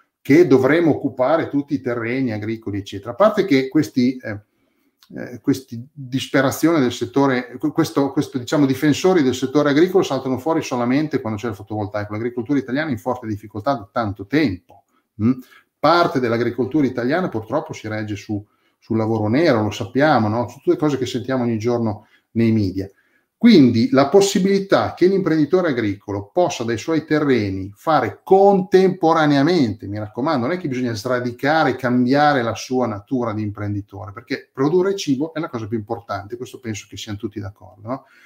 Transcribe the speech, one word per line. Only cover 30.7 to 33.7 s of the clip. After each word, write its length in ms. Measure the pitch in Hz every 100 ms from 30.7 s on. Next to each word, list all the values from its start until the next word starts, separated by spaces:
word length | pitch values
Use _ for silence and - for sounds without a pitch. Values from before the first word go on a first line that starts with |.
| 127 123
sradicare, 840 | 110 127 123 120 117 139 160 147 123
cambiare 680 | 127 123 123 139 147 139
la 120 | 113 104
sua 300 | - 127 120
natura 460 | 104 - 131 117
di 100 | 107
imprenditore, 720 | 107 101 104